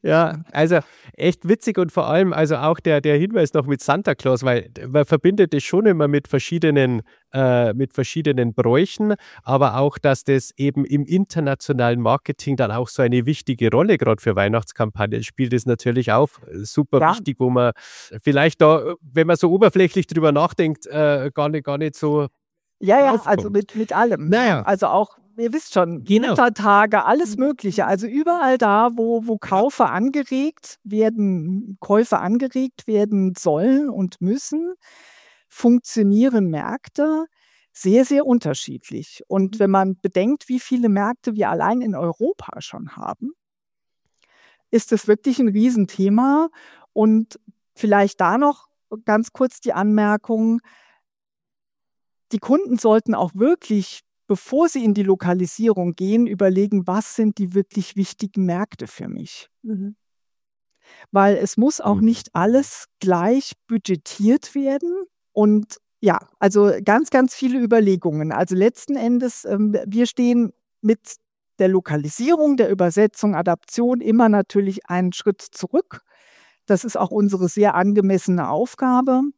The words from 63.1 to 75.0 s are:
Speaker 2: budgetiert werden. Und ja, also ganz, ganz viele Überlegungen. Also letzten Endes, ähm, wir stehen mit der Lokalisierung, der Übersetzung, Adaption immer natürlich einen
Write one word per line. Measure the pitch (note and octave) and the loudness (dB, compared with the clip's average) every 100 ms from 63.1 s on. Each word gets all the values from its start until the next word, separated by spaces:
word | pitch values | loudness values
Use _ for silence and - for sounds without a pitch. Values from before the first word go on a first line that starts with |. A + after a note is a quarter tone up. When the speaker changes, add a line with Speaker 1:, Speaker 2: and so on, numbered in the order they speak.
| F3 F#3 C4 - - _ | 0 2 0 -2 -18 _
Speaker 2:
budgetiert | A3+ - F3 - - G#3 C4+ - | -6 -4 -6 -6 -2 0 0 -4
werden. | C#4+ C4+ C#4 F4 F#4 F4+ _ _ | -6 -4 -4 -6 -8 -10 _ _
Und | - G#3 G#3+ G#3 - _ _ | 0 2 2 -2 -18 _ _
ja, | G#3 E3 _ _ | 0 0 _ _
also | G3 G#3 G3+ F#2+ | 0 4 2 2
ganz, | G3+ A3 D#4 | 2 0 2
ganz | C4 B3+ | 0 0
viele | - C4 B3+ | -2 -4 -2
Überlegungen. | A#3 A3+ G3+ F#3 F3 D3+ D#3 | 2 2 4 0 -2 -4 -4
Also | A2 - | -2 -2
letzten | F#3 G#3+ - - | 2 0 0 -8
Endes, | C#4 A3+ A#3+ B3+ - | -4 0 0 -2 -8
ähm, | - G3+ G#3+ G#3 | -6 -2 0 -2
wir | G3+ A3 A#3+ | -2 -2 0
stehen | - A#3+ A#3+ A3+ _ _ _ | 0 2 2 0 _ _ _
mit | G#3+ A3+ - - _ _ _ _ | 0 0 -4 -20 _ _ _ _
der | F#3+ | 2
Lokalisierung, | F#3+ F3+ D3+ D3 - B3+ E4 D4+ C4 | 2 -2 -4 -4 -4 -2 2 2 2
der | G3+ | 0
Übersetzung, | G3 F3 F3+ G#3+ - G#3 | 2 0 2 0 0 -2
Adaption | E3 F3 E3+ _ - A#3+ B3 | 0 -2 -4 _ -2 -2 0
immer | A3 A3+ A3+ | 2 4 4
natürlich | G#3 G3 G3+ G3 F#3+ - | 2 0 -2 -2 -6 -6
einen | F3+ | -2